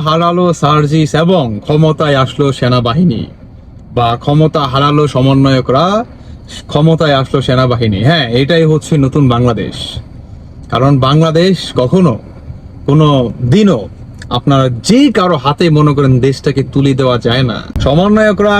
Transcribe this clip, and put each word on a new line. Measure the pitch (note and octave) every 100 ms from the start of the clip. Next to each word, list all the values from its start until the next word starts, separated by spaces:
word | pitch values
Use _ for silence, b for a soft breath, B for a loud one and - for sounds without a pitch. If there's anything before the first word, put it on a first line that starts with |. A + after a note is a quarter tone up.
| D#3
হারালো | D#3+ E3+ F3 F3
সার্জিস | E3 C#3+ D3+ D3 D#3 D3+ D3+
এবং | E3+ F#3 A#2+ G#2+ -
ক্ষমতায় | D3+ D#3 D3+ D#3 C#3
আসলো | C3 - C#3 C3+
সেনাবাহিনী, | B2+ B2 A#2 C#3 F3+ G#2+ - - - - - - - A#2+
বা | A#2 A#2+
ক্ষমতা | C#3 D3+ D#3 D#3 C3+
হারালো | C3+ C#3+ D3 D3
সমন্বয়করা, | C3 C3+ C3+ C3+ C3 B2 C3 F3 G#3 A#3+ - B B B - -
ক্ষমতায় | D3 D#3+ D#3+ D#3+ C#3
আসলো | C3 C#3
সেনাবাহিনী। | C3 B2+ B2+ A#2+ A2+ G2 A#2
হ্যাঁ, | E3 A#2+ A#2+
এটাই | C#3 E3 D#3+
হচ্ছে | D#3 - D#3
নতুন | C3 D3+ C3+
বাংলাদেশ। | A#2+ B2 G#2 E2 - - - - - - - - - -
কারণ | A2+ C3+ C#3+ C3
বাংলাদেশ | D3+ D#3+ D#3+ F#3 F#3 - -
কখনো | B2 F#3 E3+ G#2 - - - - - - -
কোনো | D3 D3+ C#3 A#2+ - B2
দিনও | F3+ G#3 B2+ F#2+ - - - -
আপনার | B2 D3 C#3 C3 A#2+ -
যে | A#3 C#4+ A3
কারো | F3+ D#3
হাতে | C3 D3 F3
মনে | D3+ D3+
করেন | C#3 C#3 B2+
দেশটাকে | C3 C3 D3+ C3+ C3
তুলে | C#3 C#3
দেওয়া | C3 C3 A#2+
যায় | A#2+ B2
না। | B2+ G#2 - -
সমন্বয়করা | C3 D3 G3+ G#3+ G#3+ F#3+ G#3